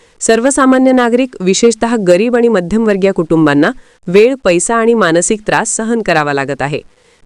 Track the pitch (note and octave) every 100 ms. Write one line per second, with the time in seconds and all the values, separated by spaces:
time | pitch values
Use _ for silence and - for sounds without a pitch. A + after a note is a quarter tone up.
0 | _ - - A3+ C4+ D4+ C4 C4 C4 B3+
1 | A#3 B3 C4 - F#3 F#3 A#3 A3 A#3 A#3+
2 | F3+ F3 A#3 A#3+ A#3+ A3 E3+ G#3+ A3 G3+
3 | F#3+ F#3+ D#3+ E3 D3+ C#3+ F3+ C4 - _
4 | - G3 A#3+ C4 F#3+ F3 - A#3 A3+ A3+
5 | F3 E3+ F3+ G#3+ - D#3 - - A3+ A#3
6 | G3 D#3+ D3 C#3 C3+ C#3 C#3 D3+ - _
7 | _ _